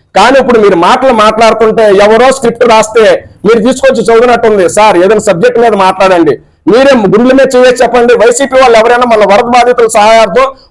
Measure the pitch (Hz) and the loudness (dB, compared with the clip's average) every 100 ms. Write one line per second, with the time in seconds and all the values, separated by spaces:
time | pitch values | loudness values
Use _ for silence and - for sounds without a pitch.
0 | _ 185 226 269 240 233 202 175 180 254 | _ -2 0 0 0 0 0 0 0 0
1 | 262 226 214 214 226 214 220 220 214 196 | 0 0 0 0 0 0 -2 0 0 2
2 | 208 220 262 262 233 - 226 220 214 233 | 2 2 0 0 -4 -2 0 0 0 0
3 | 202 165 - - 196 233 226 262 269 233 | 0 0 -6 -6 -2 0 0 -2 -2 -2
4 | 196 226 247 233 226 208 170 208 214 175 | 0 0 2 0 0 0 -2 0 0 2
5 | 190 214 208 175 247 233 233 202 190 185 | 0 0 -2 -2 -2 0 -2 0 -2 0
6 | 190 180 156 120 _ _ - 226 269 262 | 0 0 -2 -4 _ _ -2 0 2 0
7 | 196 202 247 269 262 254 254 240 240 240 | 0 0 0 2 2 2 0 0 -2 0
8 | 240 220 233 240 269 262 262 226 233 240 | 0 2 0 0 -2 0 0 0 0 -2
9 | 247 220 196 208 240 247 240 247 226 220 | 0 0 0 0 0 0 0 0 0 0
10 | 214 226 214 240 269 - _ | 2 2 0 0 -2 -6 _